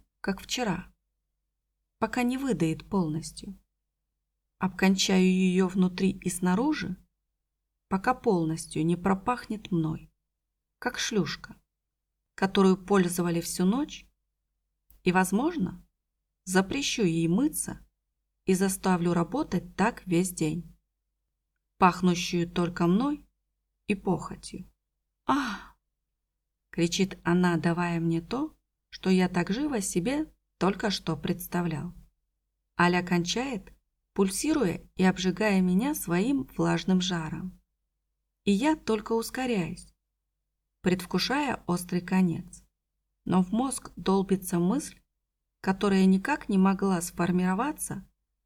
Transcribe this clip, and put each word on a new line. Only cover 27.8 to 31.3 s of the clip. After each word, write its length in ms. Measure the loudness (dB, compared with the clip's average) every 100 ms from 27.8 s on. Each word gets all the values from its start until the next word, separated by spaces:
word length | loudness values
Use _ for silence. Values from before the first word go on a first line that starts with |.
| -2 -2
мне 220 | 0 -2
то, 360 | -4 -6 -6 -10 _ _ _
что 220 | -4 2
я 180 | 4 4
так 220 | 0 -2
живо 300 | -2 -2 -2
себе 520 | -2 -2 -2 -2 -4 _ _ -2
только 300 | -2 0 -2
что 260 | -4 -4 -4
представлял. 760 | -4